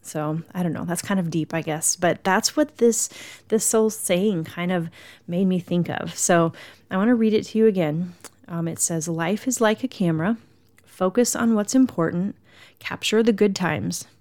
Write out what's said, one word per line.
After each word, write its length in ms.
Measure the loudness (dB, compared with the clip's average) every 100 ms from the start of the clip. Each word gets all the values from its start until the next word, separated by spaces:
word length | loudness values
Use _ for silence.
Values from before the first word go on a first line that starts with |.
So, 380 | -10 -6 -4 -4 -6
I 120 | -4
don't 80 | -4
know, 120 | -4
that's 160 | -4 -6
kind 200 | -2 -2
of 100 | 0
deep, 240 | -4 -4
I 80 | -4
guess, 320 | -4 -4 -4
but 300 | 0 0 0
that's 320 | 2 2 2 0
what 220 | -2 4
this, 300 | 2 2 -4 -8 -20 -20 _
this 180 | -2
soul 240 | 2 2 2
saying 540 | 0 -2 0 2 0
kind 300 | -4 -6 -2
of 180 | -2 -2 -10 -20 -20 -6
made 160 | 0
me 160 | 2 0
think 280 | 0 -2 0
of. 300 | -4 -6 -6
So, 340 | 2 4 4 -2 -18 -20 _
I 60 | -2
wanna 180 | 2
read 200 | 4 2
it 120 | 2 -2
to 120 | 2
you 100 | 4
again. 440 | 4 0 -2 -6 -10 -20 _ -12
Um, 180 | -6 -6
it 140 | -4
says, 260 | -4 -4 -4
"Life 400 | -4 -2 -2 -4
is 140 | 0
like 240 | 2 2
a 40 | -4
camera. 500 | -2 0 2 0 -4 -8 _ _ _
Focus 520 | _ -2 0 2 0 2
on 180 | 0
what's 220 | 0 2 4
important, 580 | 2 2 0 0 -4 -6 _ -20 -20 _
capture 420 | -12 -8 0 2
the 100 | 4
good 220 | 4 2
times 540 | 2 -2 -2 -4 -6 -10 _